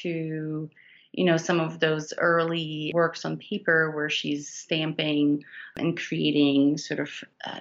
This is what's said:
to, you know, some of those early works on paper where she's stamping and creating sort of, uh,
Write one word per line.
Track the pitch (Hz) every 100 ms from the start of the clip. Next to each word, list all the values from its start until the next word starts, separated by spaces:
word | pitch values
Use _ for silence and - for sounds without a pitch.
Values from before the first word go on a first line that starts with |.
to, | 175 165 160 156 156 156 156 - - - _
you | -
know, | 180 160
some | 165 170
of | 160 165
those | 160 156 151 -
early | 175 170 165 170 156 151 151
works | 170 165 -
on | 156 160
paper | - 202 185 160 160
where | 151 147
she's | - 147 147 147
stamping | - - 160 156 156 156 147 147 147 - - - -
and | 170 170
creating | - 165 156 147 143 139 143 151
sort | - 147
of, | 147 - - _ -
uh, | -